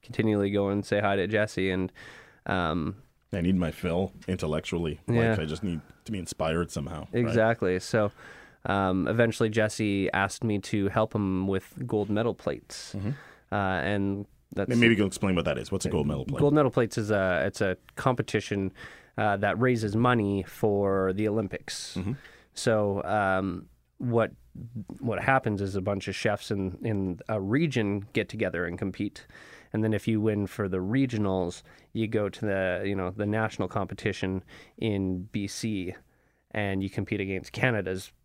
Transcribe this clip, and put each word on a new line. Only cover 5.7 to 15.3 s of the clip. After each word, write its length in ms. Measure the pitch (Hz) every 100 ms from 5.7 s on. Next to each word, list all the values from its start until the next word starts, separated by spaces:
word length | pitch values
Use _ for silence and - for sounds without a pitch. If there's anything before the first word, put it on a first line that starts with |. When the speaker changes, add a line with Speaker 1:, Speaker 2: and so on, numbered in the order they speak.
| 82 - - -
Speaker 2:
to 60 |
be 80 | 104
inspired 520 | 85 - 80 82 85
somehow, 360 | - 71 78 -
right? 80 | 120 117
Speaker 1:
Exactly. 540 | 113 110 117 95 92
So, 320 | - 113 104 - - - - - -
um, 420 | 98 95 95 73
eventually 420 | 113 117 110 113
Jesse 640 | 107 107 - 107 98 95
asked 300 | - 98 -
me 160 | 117 101
to 280 | - 107 98
help 240 | 113 107
him 340 | 110 98 95 95
with 260 | 95 - - 123
gold 240 | 107 104
medal 240 | 104 117
plates. 600 | - - 65 - - - 101
Speaker 2:
Mm-hmm. 120 | 98 139 - - _
Speaker 1:
Uh, 40 | 101
and 720 | 98 92 71 104 98 98 101 - _ -
that's 160 | 101
Speaker 2:
And 80 | 120
maybe 140 | 117
you 40 | 107
can 100 | 101
explain 280 | - 98